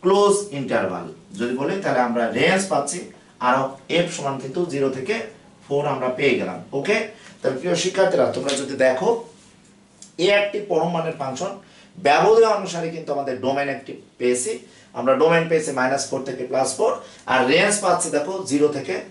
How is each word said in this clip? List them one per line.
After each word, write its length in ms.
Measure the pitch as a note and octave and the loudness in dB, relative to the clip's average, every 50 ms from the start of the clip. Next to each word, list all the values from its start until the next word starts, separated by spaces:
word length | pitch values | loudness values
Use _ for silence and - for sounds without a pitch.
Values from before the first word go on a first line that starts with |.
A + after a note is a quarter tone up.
| - | 4
ক্লোজ 320 | F3+ G3 G3+ G3+ G3+ G3 - - - C#3 C#3 | 4 4 6 6 6 4 4 0 -4 -6 -8
ইন্টারভাল 460 | C3 - - - G2 F#2 F2+ F2 E2+ E2 - - - - - G2 | -4 0 0 0 0 0 -4 -6 -8 -10 -14 -18 -20 -18 -8 -6
যদি 140 | A#2 B2 B2+ B2+ | -4 -4 -2 -2
বলি, 140 | C#3+ D#3+ F#3 G3 G3 | -2 -2 -2 -2 -2
তাহলে 180 | - - - B2 A#2 | 0 2 2 2 0
আমরা 160 | A#2 A#2+ A#2 A2+ - A#2+ | 0 -2 -2 -2 0 2
রেঞ্জ 240 | C#3 E3 F#3 G3 G3 - D#3 | 2 2 2 2 0 0 -2
পাচ্ছি, 280 | C#3+ - - - F3+ - - - - - - - _ A#2+ | -2 -2 -2 -6 -8 -10 -12 -16 -20 -20 -20 -14 _ 0
আর 100 | B2 C3 C3+ C3+ C3 - - - - D#3 E3+ | 0 2 2 0 -2 -6 -12 -10 -2 0 0
এফ 80 | E3+ E3 - | 0 0 -4
সমান 180 | - D3 C#3 C3+ C3+ - | -6 -6 -6 -6 -6 -8
কিন্তু 180 | C3+ - F3+ F3 E3 C3+ | -6 -4 -4 -4 -2 -2
জিরো 160 | C#3 C3+ C3+ B2+ | 0 0 0 -2
থেকে 180 | C3+ - - G#3+ A#3 - - - - - - - _ - | -4 -4 -4 -4 -4 -4 -10 -14 -20 -20 -20 -20 _ -10
ফোর 160 | - C#3+ C#3+ C#3+ C3 C3 | -4 -2 -2 0 0 -2
আমরা 140 | B2+ A#2+ - - - | -2 -2 -4 -2 0
পেয়ে 160 | C#3+ C3+ A#2 - | 2 2 2 2
গেলাম। 180 | F#2+ F2+ F2 E2 E2 - - C#3 | -2 -6 -8 -10 -12 -8 -8 -6
ওকে, 180 | C#3 - G#3+ A3+ - - - - - - - - | 0 0 0 0 0 -6 -10 -18 -20 -20 -20 -4
তাহলে 160 | - C3+ C3 B2+ | -2 -2 -2 -2
প্রিয় 160 | - F3+ E3 E3 - | -2 -2 -2 0 0
শিক্ষার্থীরা, 420 | F#3 - - G3 - - D3 B2+ - - | -2 2 2 2 4 4 2 2 2 0
তোমরা 160 | - B2+ C#3 C#3 C3 | -2 -2 -2 -2 -2
যদি 140 | C#3 C3 C3+ - C3 | -2 -4 -2 2 2
দেখো, 220 | C3 B2+ B2+ - A3+ A#3 A#3 - - - - - - - - _ - - - _ _ _ _ - - _ - E3 | 2 2 2 2 0 0 0 -2 -12 -20 -20 -20 -20 -20 -20 _ -20 -20 -20 _ _ _ _ -20 -20 _ 0 2
এ 20 | G3 G3+ G3+ | 4 4 4
একটি 180 | G#3 G3+ - G#3 - - | 2 0 -4 -6 -4 0
পরম 200 | F3 D#3 E3 E3+ F3 | 0 0 0 0 -2
মানের 200 | E3 D#3+ D#3+ D#3 - | -2 -4 -4 -4 -6
ফাংশন, 320 | C#3 C3 C3 - F3+ G3 G3 - - - - - - - _ - - | -6 -8 -6 -6 -6 -6 -8 -10 -16 -20 -20 -20 -20 -20 _ -2 2
ব্যবধি 380 | C#3 D3 D3+ F3+ G3+ A3 A3+ A3+ A3+ G#3+ G3+ | 4 4 6 6 6 8 8 6 6 4 0
অনুসারে 300 | G3 F3 E3+ E3+ E3 D#3+ D#3+ | -2 -6 -6 -6 -6 -6 -6
কিন্তু 140 | E3 D#3 - C#3+ | -8 -6 -4 -4
আমাদের 180 | C#3 C3+ C3+ B2+ - B2+ | -4 -2 -4 -4 -2 -2
ডোমেন 240 | B2+ C#3 C#3 C#3 C#3 C3+ | -2 0 0 -2 -4 -4
একটি 160 | B2 - - - - - - _ _ | -8 -10 -14 -16 -16 -16 -20 _ _
পেয়েছি, 320 | B2+ B2 B2 B2 - A2 A2+ B2 - - - - - - _ - | 0 0 2 2 0 -4 -6 -8 -10 -18 -20 -20 -20 -16 _ -4
আমরা 140 | A#2+ C3 C3+ B2+ D#3 | 0 2 2 4 4
ডোমেন 220 | D#3+ E3+ E3 E3 E3 | 4 4 4 2 2
পেয়েছি 200 | E3 D#3 D3+ C#3+ C3+ C3 | 0 0 0 -2 -2 -2
মাইনাস 240 | B2+ C3 C3+ C#3 - - | 0 0 0 -2 -4 -4
ফোর 120 | C#3 C3 B2+ C3+ | -6 -6 -6 -6
থেকে 140 | B2 B2 B2 B2 | -8 -8 -8 -4
প্লাস 180 | C3 C3 C3+ - - | -2 0 0 0 0
ফোর, 160 | - G#3 B3 - - - - - - - - B2+ | 0 0 0 0 -2 -8 -18 -20 -18 -6 -2 0
আর 80 | B2+ B2 B2+ D3 | 2 2 4 4
রেঞ্জ 220 | E3+ G3 G3+ G3+ - G3+ | 4 4 2 0 0 2
পাচ্ছি 240 | F#3 E3+ - - D#3+ C3+ | 2 2 2 0 -2 -2
দেখো 160 | D3 D3 F3+ F#3+ F#3+ C3 A#2+ | -2 -2 -2 -6 -6 -4 -2
জিরো 180 | C3+ C#3+ D3 D3 C#3+ | 0 2 2 2 2
থেকে 180 | C#3 - - F#3 F3 - - | 0 -6 -6 -6 -6 -6 -12